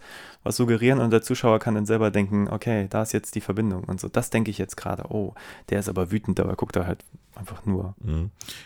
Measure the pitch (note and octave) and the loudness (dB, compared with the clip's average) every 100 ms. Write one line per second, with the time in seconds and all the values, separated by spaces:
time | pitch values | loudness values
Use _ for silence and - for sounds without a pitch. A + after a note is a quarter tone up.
0 | - - - - - - A#2+ A2+ A#2+ C3+ | -14 -18 -20 -8 -4 0 2 4 6 4
1 | A#2 A2+ - B2+ A#2+ A2 A#2+ G#2+ G#2 A2 | 6 4 4 2 4 4 4 0 2 2
2 | G#2+ G#2 G2 G#2 G2+ A2 A#2+ A2 G2 G#2+ | 4 2 2 2 0 -2 0 0 0 -2
3 | A2 G#2+ - G#2 - G2 A2 F#2 E2+ F#2 | 0 -2 -2 -6 -2 0 0 -2 -4 -6
4 | F#2 A2+ A2+ A2+ G#2+ F#2+ F#2+ - - F#2+ | -2 -2 0 0 0 -2 -6 -6 -6 -6
5 | - G#2+ G2 - - - - G2 G2+ F#2+ | -6 -4 -4 -8 -18 -20 -4 -2 -2 -2
6 | F2+ G#2 - F2+ F#2+ F#2+ F#2+ G2 E2+ E2 | 0 -2 0 0 0 -2 -2 -2 -2 -6
7 | - - _ - G2 G2 G#2 F#2 F#2 G2 | -10 -20 _ -18 -14 -6 -2 -2 -4 -8
8 | - D#2+ F#2+ - - - | -4 -2 -2 -8 -16 -16